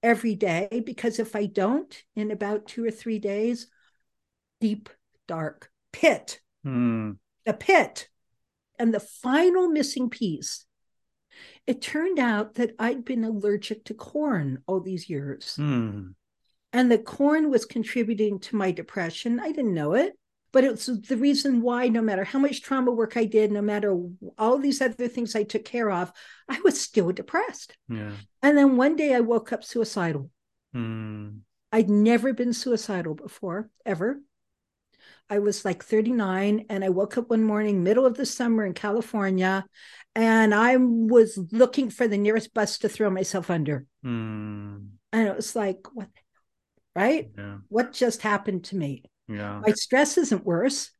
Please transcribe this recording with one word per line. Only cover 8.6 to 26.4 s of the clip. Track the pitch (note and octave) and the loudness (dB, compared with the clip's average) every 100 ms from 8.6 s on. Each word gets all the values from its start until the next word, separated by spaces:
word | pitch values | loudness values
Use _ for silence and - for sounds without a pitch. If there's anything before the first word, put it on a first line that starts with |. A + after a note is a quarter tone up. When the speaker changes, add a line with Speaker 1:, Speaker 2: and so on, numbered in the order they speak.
| _ _ | _ _
Speaker 1:
And | A#3 | 0
the | G#3+ | 0
final | - - B3 C#4 F4+ F4+ F4+ | -4 -10 0 4 4 4 2
missing | D4+ C#4 - B3 | 2 0 -2 -6
piece, | - G#3+ D3+ - - _ _ _ _ _ _ _ - - - - | -4 -4 -4 -8 -12 _ _ _ _ _ _ _ -20 -20 -14 -6
it | B3+ | -6
turned | - D4+ E4+ E4+ | -4 -2 -2 0
out | A#3+ G#3+ G#3+ | 0 0 -2
that | - A#3+ A3+ | -2 -4 -2
I'd | A3+ C4 | -4 -4
been | A#3 B3+ | -4 -4
allergic | A3 G#3+ G3+ G#3 G#3 G#3+ - | -2 -2 -2 -2 -4 -12 -12
to | |
corn | A3 - D4 D4+ G#3+ C#3+ C3 - | -16 -8 -4 -2 0 -2 -6 -4
all | F#3+ | -4
these | F3+ F#3 - | -4 -8 -8
years. | D3+ C#3 C3 - - | -8 -8 -10 -12 -6
Speaker 2:
Mm. | D3 B2 A2+ G#2 F#2 F#2+ _ _ _ _ _ | -2 0 -2 -6 -12 -18 _ _ _ _ _
Speaker 1:
And | A#3+ B3+ | 0 4
the | A3+ | 4
corn | A#3 - C#4+ D#4 D4+ | 0 0 2 4 2
was | B3+ | 2
contributing | - A#3+ A3 B3+ A3+ G#3+ G#3+ G3 | 0 -6 -4 -2 -2 0 0 -2
to | - A3 | -4 -2
my | F#3+ | -2
depression. | F3 E3 - E3+ - A#3+ A#3+ | -2 -6 -6 -6 -6 -4 -2
I | F4+ | -2
didn't | D#4 A#3+ | -4 -2
know | E3+ D3 | 0 0
it, | G3+ F#4 - _ _ _ | 2 0 -4 _ _ _
but | C4+ | 4
it | C4 | 4
was | A3 - | 2 -6
the | A#3 - B3 | -6 -4 0
reason | C#4 C#4+ C#4 B3 | 2 2 2 2
why, | A#3+ A#3+ B3 | 2 0 2
no | A3+ | 2
matter | A3 F#3+ | 2 0
how | G3 C#4 | -2 0
much | C#4+ C4+ | 0 0
trauma | - C4+ B3+ | -4 0 0
work | A#3 A3 A#3+ | 0 -2 0
I | A3+ | 2
did, | A3 G#3+ | 4 4
no | G#3 | 2
matter | G#3 G#3 G#3 F#3 F3 F3+ F#3 - | -2 -2 0 -2 -4 -12 -18 -2
all | G#3+ C4+ | 2 2
these | C#4 C#4 | 2 0
other | C4 A3+ B3 | -2 -2 -6
things | B3 A3+ A3 | -4 -4 -2
I | |
took | G#3+ G#3+ | -2 -4
care | A3 A#3+ A3+ | -6 -2 -2
of, | F3+ F3 - - - | 0 -4 -8 -20 -20